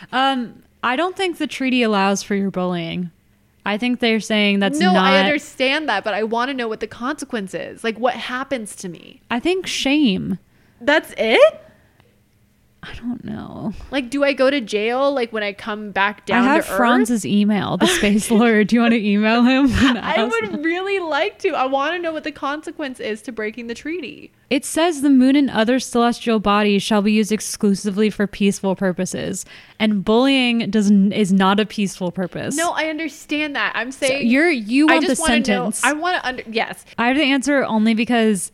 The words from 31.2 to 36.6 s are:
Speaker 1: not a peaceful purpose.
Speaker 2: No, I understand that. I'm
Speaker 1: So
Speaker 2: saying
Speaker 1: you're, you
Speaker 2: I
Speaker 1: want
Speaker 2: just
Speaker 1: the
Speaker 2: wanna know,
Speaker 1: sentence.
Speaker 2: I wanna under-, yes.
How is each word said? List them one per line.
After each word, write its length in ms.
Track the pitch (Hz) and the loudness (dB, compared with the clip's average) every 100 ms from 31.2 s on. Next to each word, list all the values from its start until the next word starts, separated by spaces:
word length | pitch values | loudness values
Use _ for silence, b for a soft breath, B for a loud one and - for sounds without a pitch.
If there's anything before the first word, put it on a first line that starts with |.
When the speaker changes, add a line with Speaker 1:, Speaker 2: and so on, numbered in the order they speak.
| 185 | 2
Speaker 1:
not 260 | 190 190 202 | 4 4 2
a 80 | 208 | 0
peaceful 460 | - 196 - 180 | -2 -4 -4 -6
purpose. 440 | 190 175 - - 285 | -4 -6 -6 -6 -2
Speaker 2:
No, 140 | 339 | -2
I 140 | 269 311 | -2 -4
understand 720 | 311 320 - - 302 302 269 | -4 -8 -10 -6 -4 -4 -4
that. 160 | 202 | -4
I'm 160 | 214 240 | -4 -8
Speaker 1:
So 160 | - 269 | -4 -2
Speaker 2:
saying 220 | 277 233 | 0 2
Speaker 1:
you're, 200 | 269 339 | 2 2
you 380 | 262 202 262 302 | 0 0 2 4
Speaker 2:
I 40 | |
Speaker 1:
want 140 | 262 277 | 4 2
Speaker 2:
just 100 | 254 | 0
Speaker 1:
the 60 | |
Speaker 2:
wanna 160 | 247 233 | 2 0
know, 20 | - 190 190 | 0 0 -2
Speaker 1:
sentence. 80 | - | -2
Speaker 2:
I 100 | 247 | -2
wanna 260 | 302 349 359 | 0 -2 -2
under-, 220 | 254 254 226 | -4 -8 -6
yes. 360 | 220 | -4